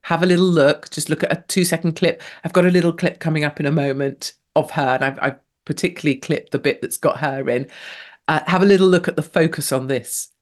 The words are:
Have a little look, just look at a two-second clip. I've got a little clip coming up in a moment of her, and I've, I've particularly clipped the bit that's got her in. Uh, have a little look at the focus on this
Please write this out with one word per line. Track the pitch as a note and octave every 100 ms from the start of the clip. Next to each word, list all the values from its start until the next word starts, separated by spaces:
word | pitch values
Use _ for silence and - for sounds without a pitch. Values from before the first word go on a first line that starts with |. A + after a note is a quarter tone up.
Have | - E3
a | F3+
little | F3 F#3
look, | E3 C#3 - -
just | - -
look | E3
at | D#3
a | F3+ -
two-second | G3 F3 E3 F3 D#3+
clip. | E3+ - - -
I've | E3+
got | F#3
a | F3+
little | F3+ E3+
clip | E3+ F3 -
coming | D#3+ D#3
up | D3 -
in | D3
a |
moment | D#3 C#3 C3+ C#3 C#3 - _ _ -
of | D3
her, | - C3+
and | C3
I've, | C3+ C3+
I've | C#3 - _ _ -
particularly | - F3 E3+ D3+ C3+
clipped | - D3+ -
the | C3+
bit | C#3 -
that's | - -
got | D#3+ C3+
her | D3 C3+ C3+
in. | B2 C#3 - - - - - -
Uh, | D#3 -
have | F3+
a | G3
little | G3 F#3+
look | F3+ F3+
at | -
the |
focus | D3+ F#3+ D#3+ D#3 -
on | C3 C3
this | C3 - - - _